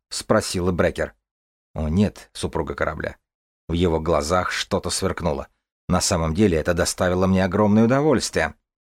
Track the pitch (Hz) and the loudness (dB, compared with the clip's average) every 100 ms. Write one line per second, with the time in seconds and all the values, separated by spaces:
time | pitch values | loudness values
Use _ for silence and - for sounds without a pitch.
0 | - - - 107 - 92 90 87 87 80 | -14 -8 0 0 0 -2 -2 0 0 0
1 | 76 - _ _ _ _ _ - 78 87 | -8 -8 _ _ _ _ _ -6 -2 2
2 | 104 - - - 85 - 73 - 78 78 | 0 -2 -18 -10 -6 -4 -4 -4 -4 -4
3 | - - _ _ _ _ - 85 90 80 | -8 -10 _ _ _ _ -4 0 2 2
4 | 80 78 73 90 87 - - 92 87 - | 0 0 2 0 -2 -4 -4 -4 -4 -4
5 | 95 82 82 69 - _ _ _ - 90 | -4 -2 -4 -4 -8 _ _ _ -2 0
6 | - 87 80 80 107 80 80 85 82 - | 0 0 0 2 2 2 0 0 0 0
7 | 92 90 92 95 95 92 104 107 117 135 | 0 2 2 2 2 2 4 4 4 2
8 | 151 117 - 90 78 - _ _ _ | 2 0 0 -2 -4 -6 _ _ _